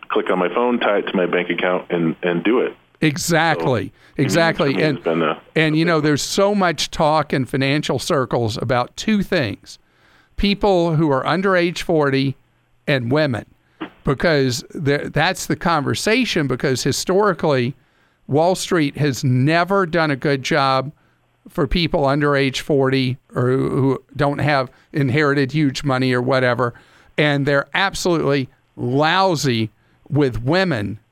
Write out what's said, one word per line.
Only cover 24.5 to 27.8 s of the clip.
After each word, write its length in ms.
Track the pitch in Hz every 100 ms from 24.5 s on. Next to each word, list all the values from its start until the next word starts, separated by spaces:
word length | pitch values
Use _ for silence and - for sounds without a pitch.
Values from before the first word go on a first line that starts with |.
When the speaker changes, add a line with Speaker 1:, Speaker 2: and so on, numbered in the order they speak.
| 139 123 - _
Speaker 2:
inherited 580 | 156 139 151 147 143 131
huge 320 | 156 143 135
money 280 | 135 127 131
or 80 | 123
whatever, 520 | 123 131 127 120 120 - - - _ -
and 280 | 151 143 139
they're 220 | 139 -
absolutely 720 | 180